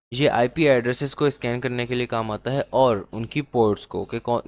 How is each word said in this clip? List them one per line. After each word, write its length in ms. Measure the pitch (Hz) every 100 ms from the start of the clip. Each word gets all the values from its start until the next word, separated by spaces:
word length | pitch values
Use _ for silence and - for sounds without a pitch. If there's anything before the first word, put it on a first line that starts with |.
| _
ये 140 | 123 147
आईपी 380 | 113 123 165
एड्रेसेस 500 | 151 131 120 127 143
को 160 | - 147
स्कैन 300 | 135 123 120
करने 260 | 127 123 120
के 80 |
लिए 120 | 123 120
काम 240 | 117 110
आता 200 | 107 -
है 180 | 135 -
और 360 | 123 131 107 -
उनकी 300 | 104 113 147
पोर्ट्स 440 | 143 123 110 101 -
को, 180 | 92
कि 140 | 95 117
कौन, 240 | - 120